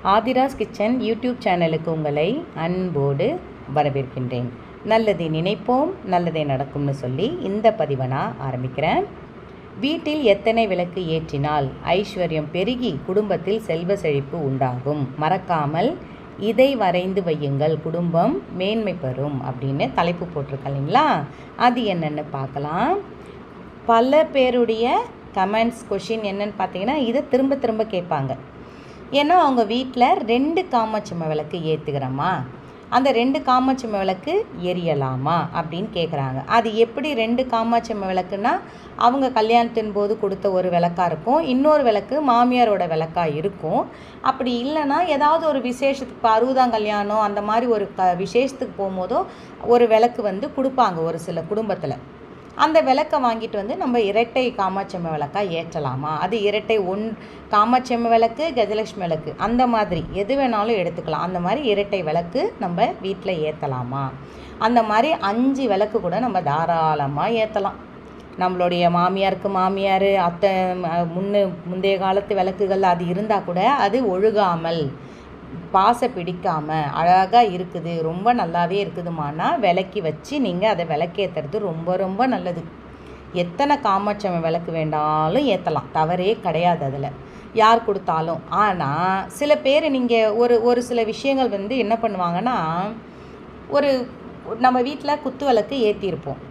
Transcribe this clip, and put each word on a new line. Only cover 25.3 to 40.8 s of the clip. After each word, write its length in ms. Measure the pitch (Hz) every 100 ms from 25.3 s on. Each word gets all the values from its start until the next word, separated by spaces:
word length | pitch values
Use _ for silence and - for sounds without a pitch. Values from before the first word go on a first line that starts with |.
கமெண்ட்ஸ், 500 | 202 190 214 233 233 -
கொஷின் 80 | 196 185
என்னன்னு 440 | 220 208 196 208 202
பார்த்தீங்கன்னா, 360 | 185 185 208
இதை 340 | 302 233 277 285
திரும்ப 280 | 254 269 269
திரும்ப 280 | - 220
கேட்பாங்க. 520 | 214 185 175 151 135 127 - - - - - - -
ஏன்னா, 180 | 277 294
அவங்க 360 | 359 302 247
வீட்டில் 540 | 208 233 262 247 247 359 226
ரெண்டு 360 | 240 285 330
காமாட்சியம்மன் 680 | 359 240 220 214 208 170 160
விளக்கு 300 | 151 151 180
ஏத்துக்கிறோமா, 720 | 160 156 156 139 131 135 170 170 123 - - - -
அந்த 240 | 247 269
ரெண்டு 260 | 226 254 285
காமாட்சியம்மன் 600 | 269 254 262 262 233 202
விளக்கு 480 | 190 185 285 381 453 240
எரியலாமா 840 | 180 180 170 143 131 131 143 170 170
அப்படின்னு 340 | 165 160 170 208
கேட்குறாங்க. 520 | 175 165 151 135 131 -
அது 300 | 226 226 214
எப்படி 380 | 226 254 262
ரெண்டு 280 | 247 226 240
காமாட்சியம்மன் 680 | 254 226 226 233 226 208 190
விளக்குன்னா, 520 | 185 180 196 226 370 - - - -
அவங்க 460 | 233 269 262 254
கல்யாணத்தின் 500 | 220 233 233 233 214
போது 280 | 202 202 220
கொடுத்த 300 | 196 190 202
ஒரு 200 | 185 185
விளக்கா 360 | 175